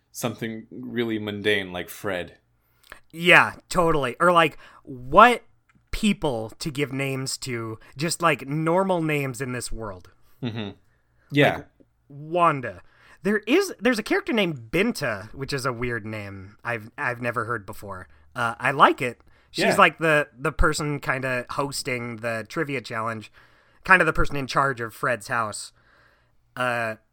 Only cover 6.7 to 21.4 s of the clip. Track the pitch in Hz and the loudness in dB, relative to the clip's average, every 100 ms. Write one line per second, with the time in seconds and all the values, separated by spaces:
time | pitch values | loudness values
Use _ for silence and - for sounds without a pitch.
6.7 | 131 139 135 139 131 131 - 127 117 113 | -4 -4 -2 -4 -4 -6 -8 -6 -6 -6
7.7 | 110 - 135 165 - 170 147 135 151 160 | -10 -14 -6 -4 2 2 2 -2 -2 2
8.7 | 175 190 180 156 147 135 117 131 123 - | 2 2 2 2 0 -2 -4 -6 -6 -6
9.7 | 110 110 92 - _ - - 123 110 101 | -6 -8 -12 -16 _ -20 -8 -8 -6 -8
10.7 | - _ _ _ _ _ 139 123 82 - | -12 _ _ _ _ _ 4 4 2 -8
11.7 | _ _ _ _ 139 151 175 170 147 120 | _ _ _ _ -18 -6 2 4 2 -6
12.7 | 90 - _ - - 190 214 - 330 392 | -12 -20 _ -20 -6 -2 -2 2 2 2
13.7 | - 220 220 - 370 - 233 175 139 113 | 0 0 0 0 -2 0 0 0 -2 -4
14.7 | 160 226 - 135 101 107 139 139 139 131 | 0 0 0 -4 -6 -8 -10 -6 -4 -4
15.7 | 117 123 117 107 110 101 98 92 - 120 | -2 -2 -4 -6 -8 -10 -12 -16 -12 -6
16.7 | 117 110 - 139 120 123 117 110 117 98 | -6 -8 -6 -4 -2 -2 -2 -2 -6 -6
17.7 | 104 101 95 90 - - - 117 - 127 | -14 -12 -12 -14 -20 -16 -4 -4 0 0
18.7 | 139 220 330 123 - _ _ _ - 196 | 6 6 6 -4 -8 _ _ _ -2 2
19.7 | 202 175 151 160 147 143 120 151 - 170 | 6 4 4 2 2 2 -4 -6 2 0
20.7 | 151 151 143 - 131 131 123 | 2 -4 -4 -4 -4 -2 -4